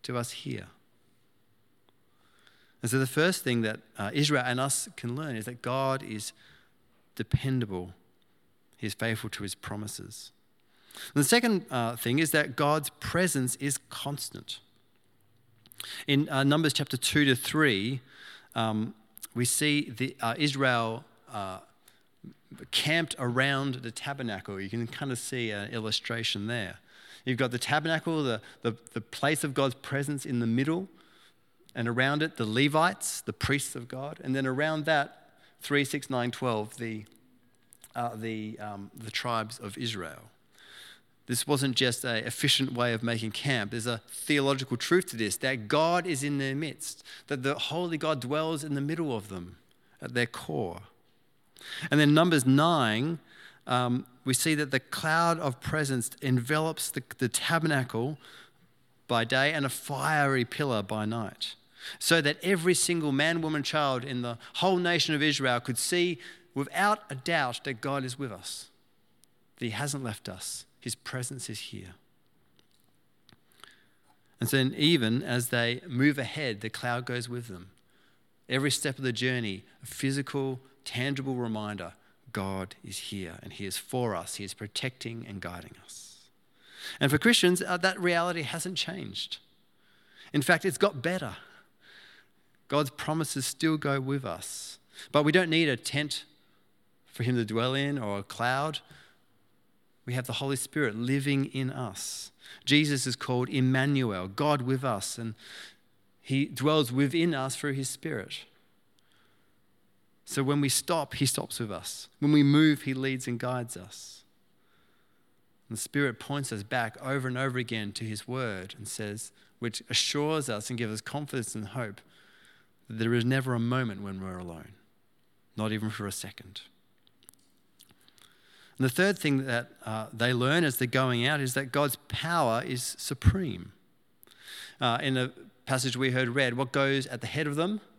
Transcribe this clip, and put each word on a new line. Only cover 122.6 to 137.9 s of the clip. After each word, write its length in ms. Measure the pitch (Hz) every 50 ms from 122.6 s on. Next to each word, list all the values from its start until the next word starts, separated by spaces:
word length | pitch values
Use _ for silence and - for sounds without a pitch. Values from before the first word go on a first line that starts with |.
| _ _ _ _ _
that 100 | - 110
there 160 | 110 113 113 120
is 100 | 120 113
never 300 | 123 131 135 127 131 123
a 60 | 117
moment 420 | 113 120 123 131 127 113 98 95
when 180 | 101 98 95 95
we're 200 | 95 95 92 92
alone, 340 | 90 87 82 78 80 - - _ _ _ _ _ _ _ _ _ _ _ _ _ _ _ _
not 160 | - 110 110
even 200 | 107 107 107 107
for 160 | 107 - 107
a 40 | 101
second. 500 | - - - 104 - - - 98 - - - - _ _ _ _ _ _ _ _ _ _ _ - - _ _ _ _ _ _ _ _ _ - _ - _ _ - _ - - - _ _ _ _ - - - - _
And 120 | - 131 131
the 40 | -
third 260 | - 185 202 196 -
thing 260 | - 151 139 135 135
that, 260 | 135 120 120 120 - - - -
uh, 220 | 113 110 110 110 -
they 220 | - 110 117 123 127
learn 300 | 120 123 135 151 175 170
as 140 | 143 123
they're 100 | - 131
going 400 | 123 - 131 131 127 123 117 120
out 120 | 139 151 147
is 140 | 135 127 123
that 180 | 135 139 127
God's 260 | - 147 147 143 - - -
power 560 | _ - - - 165 170 170 143 117 113 120 -
is 300 | - 131 123 - - -
supreme. 760 | - - - 143 - - - - 190 185 139 98 87 90 - - _ _ _ _ _ _ _ _ _ - - - - - - - - - - - _
Uh, 180 | - 120 117 123 -
in 100 | 135 131
the 180 | 127 127 131 - - - - _ _ _
passage 280 | - 135 131 123 131 120
we 160 | 123 135 127
heard 180 | 123 127 131 120
read, 280 | 120 143 135 123 120
what 140 | 123 135 123
goes 340 | - 143 139 135 139 135 131
at 160 | - 127 117
the 60 | -
head 180 | 113 - 143 160
of 120 | 147 143
them? 220 | 151 165 190 214 208 - -